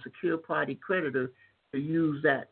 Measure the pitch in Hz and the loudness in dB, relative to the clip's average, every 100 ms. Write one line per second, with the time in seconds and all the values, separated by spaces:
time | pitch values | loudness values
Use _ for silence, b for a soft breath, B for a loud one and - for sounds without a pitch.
0 | 131 - 175 165 - 156 147 135 - 185 | -10 -6 -2 -2 -2 -2 -2 -4 -2 -2
1 | 156 135 127 - b b _ 135 147 165 | 0 -2 -4 -6 b b _ -6 0 2
2 | 160 147 151 131 - | 2 2 2 2 -2